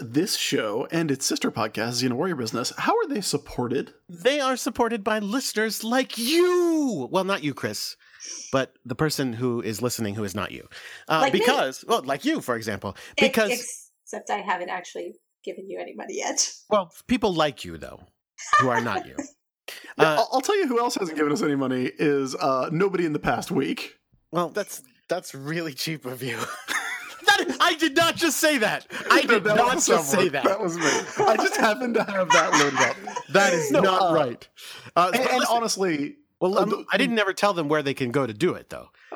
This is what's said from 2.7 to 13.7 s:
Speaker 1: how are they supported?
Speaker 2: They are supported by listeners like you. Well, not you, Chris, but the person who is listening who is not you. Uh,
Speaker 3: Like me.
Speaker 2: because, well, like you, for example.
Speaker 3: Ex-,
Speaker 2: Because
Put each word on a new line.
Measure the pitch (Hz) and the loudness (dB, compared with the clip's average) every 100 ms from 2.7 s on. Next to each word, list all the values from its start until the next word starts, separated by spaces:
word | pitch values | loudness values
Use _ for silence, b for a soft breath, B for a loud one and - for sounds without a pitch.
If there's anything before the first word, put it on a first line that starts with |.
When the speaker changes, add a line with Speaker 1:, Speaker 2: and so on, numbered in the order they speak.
| - | -4
Speaker 1:
how | - 453 | 0 0
are | 381 | 0
they | 240 | -4
supported? | 185 143 - - 240 226 - _ - | -2 -4 -4 -4 -2 -2 -4 _ -20
Speaker 2:
They | 170 214 294 | -2 0 2
are | 262 254 | 0 -2
supported | 285 233 233 226 | -4 -2 -2 0
by | 196 214 | 0 -2
listeners | 202 247 - 214 220 208 | 0 -2 -2 -2 -2 -2
like | 220 254 262 - | 0 0 0 -4
you. | 233 330 359 359 339 320 277 180 120 | 0 4 4 4 2 2 0 -2 0
Well, | 170 185 | 0 0
not | 196 | -2
you, | 147 | -2
Chris, | 127 117 107 - - B B B B B | -2 -4 -4 -8 -12 B B B B B
but | 135 127 _ 123 | -2 -2 _ -10
the | 127 | -2
person | 156 147 135 | 0 0 -4
who | 113 127 120 | -2 -2 -2
is | 92 104 | -4 -2
listening | 120 - 107 104 | -4 -2 -4 -4
who | |
is | 101 98 | -4 -4
not | 92 | -6
you. | 64 - B B B B | -8 -16 B B B B
Uh, | - | 2
Speaker 3:
Like | - | 4
me. | 392 | 4
Speaker 2:
because, | 440 269 139 131 - | 4 2 0 -4 -2
well, | 226 | 0
like | 131 139 277 | 0 -4 -2
you, | 320 | -2
for | - 117 | -2 -4
example. | 110 98 101 - B - | -2 -4 -6 -10 B 2
Speaker 3:
Ex-, | - | 2
Speaker 2:
Because | 226 208 - - | 4 2 0 -6